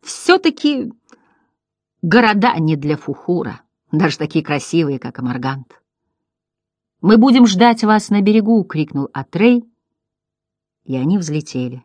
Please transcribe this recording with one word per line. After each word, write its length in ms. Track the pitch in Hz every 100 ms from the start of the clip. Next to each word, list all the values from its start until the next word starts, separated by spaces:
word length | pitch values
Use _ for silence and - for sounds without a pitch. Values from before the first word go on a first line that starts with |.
Всё-таки 920 | - - - 370 359 - 294 277 - - _ _ _ _ _ _ _ _ _ _
города 560 | 170 214 262 208 240 -
не 200 | 156 151
для 180 | 147 147
Фухура, 680 | - 139 - 175 139 - _ _ _
даже 260 | 151 170 -
такие 260 | 151 165 151
красивые, 520 | 147 - 170 151 135
как 220 | 127 -
Амаргант. 640 | 123 123 131 135 127 _ _ _ _ _ _ _ _ _ _ _ _ _
«Мы 180 | 170 226
будем 280 | 262 254 240
ждать 380 | 185 233 233
вас 260 | 214 214 -
на 120 | 208
берегу!» — 420 | 202 214 208 226 185
крикнул 380 | 156 147 143 139
Атрей, 500 | - 135 175 226 240 - _ _ _ _ _ _ _ _ _ _ _
и 120 | - 131
они 240 | 135 202
взлетели. 640 | 160 151 151 131 123 127